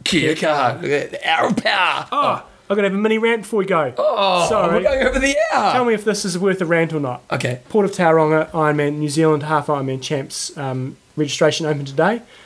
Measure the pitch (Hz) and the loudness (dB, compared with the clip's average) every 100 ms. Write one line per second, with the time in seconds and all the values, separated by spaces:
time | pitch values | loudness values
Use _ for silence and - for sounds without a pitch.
0 | - 165 135 160 165 147 123 117 131 143 | -2 0 2 0 0 2 0 0 -2 -2
1 | - - - 160 - - 220 202 170 139 | -2 -6 0 2 2 0 0 2 0 0
2 | 139 277 254 185 - - - 202 196 196 | -2 -2 0 -2 -8 -12 -4 0 0 0
3 | 214 220 226 233 - 220 185 170 139 - | 0 2 0 0 -2 -2 0 0 0 0
4 | 302 233 196 180 170 - - - - 269 | 0 2 2 2 2 2 2 2 2 2
5 | 262 269 269 285 - 277 202 254 240 214 | 0 2 0 0 0 2 2 2 0 0
6 | 214 202 196 175 196 185 165 170 165 156 | -2 -2 -2 -2 0 0 0 2 0 -2
7 | 135 - - - 127 127 - 214 196 196 | -4 -6 -6 -4 -4 -6 -2 0 0 2
8 | 170 160 156 156 156 165 151 147 147 151 | 4 4 4 2 0 0 0 2 0 -2
9 | 151 147 160 151 151 156 143 143 131 131 | -2 2 2 2 0 -2 0 -2 -2 -4
10 | 131 143 135 - - - 135 131 131 - | -4 -6 -6 -10 -10 -8 -6 -6 -8 -12
11 | _ - 147 - 156 147 156 147 139 139 | _ -4 -4 2 0 2 -2 -4 -4 0
12 | 170 233 - - | 0 0 -8 -20